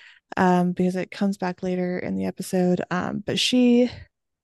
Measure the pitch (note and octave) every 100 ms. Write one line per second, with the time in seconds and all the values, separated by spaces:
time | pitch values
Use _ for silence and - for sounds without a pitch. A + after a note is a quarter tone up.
0 | - _ _ - F#3 F3+ F3+ F3+ F3+ F3+
1 | F3 - G3+ G3 F3+ F3+ F#3 F3+ F3+ F3+
2 | - F#3+ F#3+ - - F#3 F3+ F3+ - F3+
3 | - C#3 - B2 - B3 B3 A#3+ B3 -
4 | - _ _ _